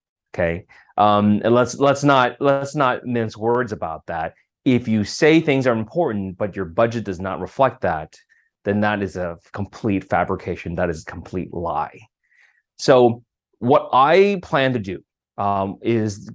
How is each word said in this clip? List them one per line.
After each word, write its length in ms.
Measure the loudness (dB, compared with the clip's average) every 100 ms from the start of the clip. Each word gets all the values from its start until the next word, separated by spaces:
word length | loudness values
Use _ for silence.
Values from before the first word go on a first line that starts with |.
| _ _ _
Okay. 320 | -4 -2 -4 -10 -20 _ 2
Um, 420 | 4 4 4 4
and 100 | 4
let's, 240 | 2 2 2
let's 260 | 2 2
not, 320 | 4 4 2 0
let's 340 | 0 0 -2
not 320 | -2 0 -2 -4
mince 300 | -4 -4 -4
words 340 | -2 0 -2
about 320 | -6 -8 -10 -8
that. 280 | -8 -8 -10 _ _ 0
If 200 | 0 2
you 160 | -2
say 380 | -2 2 4 4
things 260 | 4 0 0
are 60 |
important, 640 | -2 -2 -4 -2 -4 -6 -6
but 180 | -6 -6
your 100 | -6
budget 380 | 0 0 0
does 160 | -6 -6
not 200 | -6 -8
reflect 400 | -6 0 0 0
that, 340 | -4 -4 -8 -18 _ _ _ _
then 160 | -4 0
that 220 | 0 0
is 140 | -4 -6
a 220 | -8 -10 _
complete 520 | -10 -10 -6 -2 -2
fabrication. 680 | -2 -2 -2 -4 -6 -10 -8
That 160 | -4 -4
is 120 | -4
a 20 | -10
complete 480 | -16 -10 -8 -8
lie. 440 | -8 -6 -6 -8 -12 -20 _ _ _ _ _ _ -4
So 480 | 4 6 6 2 _ _ _ _
what 280 | 2 2 2
I 460 | 2 4 6 4 0
plan 320 | -4 0 0
to 40 | -2
do, 240 | -6 -10 -14 _ _ -6
um, 400 | -2 -2 -4 -4
is 500 | -2 0 -2 -6 -14